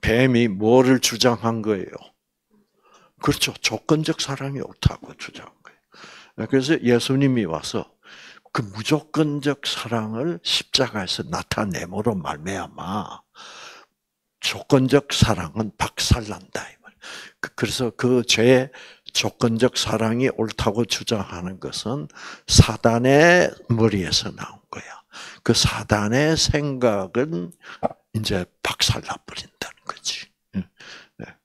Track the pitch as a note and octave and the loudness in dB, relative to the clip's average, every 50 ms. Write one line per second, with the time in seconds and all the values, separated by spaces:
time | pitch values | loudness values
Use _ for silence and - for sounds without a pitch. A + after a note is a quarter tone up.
0 | - - A2 A#2+ C3 C3 B2 A#2 A#2+ A2+ F#2+ F#2+ G#2 A2 A#2+ C3 C3 B2+ C3 B2 | 2 2 4 4 4 4 4 4 2 2 0 0 2 6 6 6 8 6 4 4
1 | - - B2 G#2+ B2 B2+ A#2 A2 - A2+ A#2 A2+ G#2 G#2+ G#2+ F#2+ F2 - - - | 2 -2 0 2 2 2 2 2 -2 -2 -2 -2 -2 -2 -2 -2 -2 -8 -12 -18
2 | - - _ _ _ _ _ _ _ _ _ _ _ _ _ _ _ _ _ - | -20 -20 _ _ _ _ _ _ _ _ _ _ _ _ _ _ _ _ _ -20
3 | _ _ _ _ - C#3+ C#3+ - - - B2+ - - - A#2 G#2+ _ - D#3 D#3 | _ _ _ _ -2 -2 0 0 -2 -4 -4 -4 -4 -4 -4 -4 _ 2 2 2
4 | D#3 D#3 D#3+ - - - C#3 - C3+ C#3 C#3 C3 - - - _ - - - - | 2 -2 -4 -4 -4 -6 -6 -8 -8 -8 -8 -8 -10 -12 -12 _ 0 0 0 0
5 | - - - _ - - - - - - _ _ _ - _ _ _ _ _ - | -16 -20 -16 _ -16 -16 -16 -18 -20 -20 _ _ _ -20 _ _ _ _ _ -20
6 | - - - - - - _ - A2+ A2 - C3+ C3 B2+ D#3+ B2+ - A#2+ A#2+ A#2+ | -20 -20 -20 -20 -20 -20 _ -10 -4 2 2 2 4 2 0 2 4 4 4 4
7 | - - C3+ C3+ C#3 C#3 B2+ A#2+ G#2 E2 D#2+ D2+ D2 - - G#2+ D#2+ _ _ _ | 2 2 2 2 4 4 2 2 0 -2 -4 -6 -6 -6 -6 -6 -8 _ _ _
8 | _ - - - - - - - _ - _ - A#2+ G2 F#2+ G#2+ A2 - D#3 D3 | _ -20 -20 -20 -20 -20 -20 -20 _ -8 _ -6 -6 -6 -8 -10 -2 0 0 -2
9 | - _ - D3 D#3 D3+ C#3+ D3 C3+ D3 C#3+ - - - - - - - A2+ A2+ | -2 _ 0 0 0 0 0 -2 -2 -2 -4 -2 -4 -6 -6 -6 -6 -4 -2 -2
10 | G#2+ G#2+ A2 A2+ C#3 E3+ E3+ E3+ _ - - - - _ - - C3+ A2+ G#2+ G#2+ | -2 -4 -4 -4 -4 -4 -4 -4 _ -2 -2 -2 -4 _ 0 2 2 2 -2 -6
11 | F#2+ F2+ - - - - - F#2 - _ - - A2+ G2+ F2+ - - F2 F#2 G2 | -4 -4 -4 -6 -4 -4 -4 -6 -4 _ -4 -4 -2 -2 -4 -6 -6 -6 -6 -2
12 | G#2+ B2 A2 F#2 D2+ C#2+ D#2 D2+ D#2 F#2 G2 F#2+ - D2+ - - - F2 F#2+ - | -2 0 -2 -2 -4 -6 -8 -6 -8 -8 -6 -6 -8 -10 -12 -12 -10 -6 -6 -6
13 | D#2+ - - - _ _ _ - - - - - - - - - - _ _ _ | -8 -8 -14 -18 _ _ _ -20 -20 -20 -20 -20 -20 -20 -20 -20 -20 _ _ _
14 | _ _ _ _ _ _ _ _ - - - G2+ - _ - C3+ C3 B2+ - C#3+ | _ _ _ _ _ _ _ _ -6 -6 -6 -6 0 _ 4 4 4 6 4 2
15 | - - - - - - G#2+ E2+ F2 D#2+ - G#2+ A2+ G#2 - _ - - _ - | 2 2 2 2 4 4 2 -2 -4 -8 -4 -4 -6 -6 -4 _ -6 -6 _ -6
16 | - - - B2+ A2 G#2 G2+ F2+ - _ _ - - - - _ _ - _ _ | 2 2 2 0 0 -10 -12 -12 -14 _ _ -12 -12 -12 -18 _ _ -20 _ _
17 | - - - - - - _ _ - - _ - - G#2+ - - B2+ A#2 - - | -20 -18 -16 -16 -18 -20 _ _ -12 -10 _ -4 -4 -2 -2 -2 -4 -4 -4 0
18 | - B2 B2+ B2 A#2 A#2+ - - A2 B2 C3 B2+ C3 C#3 - - - - - _ | 2 2 4 2 2 2 2 4 6 6 6 6 4 0 -8 -18 -20 -20 -20 _
19 | _ - _ - - A2 - _ - A#2+ A2+ A2 B2 B2 - - - - - A2 | _ -6 _ -2 -2 -2 -2 _ 0 0 2 2 2 2 2 0 -2 -2 0 0
20 | A2+ A2 A2+ A#2+ C3 C3 - - A2+ A2 G2+ - - A#2 G2+ A#2 A#2+ - - - | 0 0 0 0 0 -2 0 -2 -4 -4 -4 -2 -2 -2 0 0 -2 -2 -2 -6
21 | G#2 - A#2+ G#2+ F#2+ - - F2 F2 F#2 F#2+ F2+ - - - - - G#2+ B2 D3 | -4 -4 -4 -4 -4 -8 -10 -10 -10 -10 -10 -10 -12 -10 -10 -8 -6 -6 -6 -6
22 | D3+ D3+ _ - - - - - _ - - - - - G#2+ - - A#2 A#2 A#2 | -8 -12 _ -18 -18 -18 -18 -18 _ 0 4 6 6 4 4 0 2 2 2 4
23 | A#2+ C3 C#3 C#3+ D#3+ E3+ F3 F3+ F3 - - - - _ A#2 A2 A2 A2+ G2+ G2+ | 4 6 6 8 8 8 6 6 4 2 -2 -8 -4 _ 2 4 4 2 2 0
24 | F2+ D#2+ - - - G#2 F#2+ G2 F#2+ - - - _ _ - - - - - - | -2 -2 -2 -2 -2 -4 -10 -12 -14 -16 -16 -20 _ _ -16 -14 -14 -16 -20 -20
25 | _ _ - - - - - - _ - A#2 - - - - A2 G#2+ - A2 G#2 | _ _ -20 -18 -18 -18 -18 -8 _ 2 2 4 2 0 0 -2 -2 0 0 0
26 | G#2 G#2 A2+ C3 D3 D#3 D#3+ D3+ - - - D3+ D3 D3 C3+ B2+ B2 A#2+ G#2 G2+ | 2 2 2 2 2 2 2 0 0 0 0 -2 -2 -2 -4 0 0 0 2 0
27 | F#2+ F#2 _ A#2 C3+ D#3 E3 F3 F3 F3 - _ _ - - - - - - _ | -4 -4 _ -4 -2 -2 -4 -6 -8 -8 -14 _ _ -20 -16 -8 -8 -8 -8 _
28 | _ _ _ A2 G#2+ G#2 G#2 F#2+ F2 - _ _ _ - - _ - - A2 A2+ | _ _ _ -6 -4 -2 -2 -4 -4 -6 _ _ _ -8 -4 _ 0 0 0 -2
29 | - - - - _ - - - - - _ _ - - - _ _ - - - | -4 -10 -12 -12 _ -16 -16 -16 -16 -16 _ _ -14 -14 -14 _ _ -14 -14 -10
30 | _ - - - - _ _ _ _ _ _ F#2+ F2+ _ _ _ - - - - | _ -8 -8 -8 -12 _ _ _ _ _ _ -10 -10 _ _ _ -20 -20 -20 -20
31 | - _ _ _ - - - _ _ | -20 _ _ _ -18 -18 -18 _ _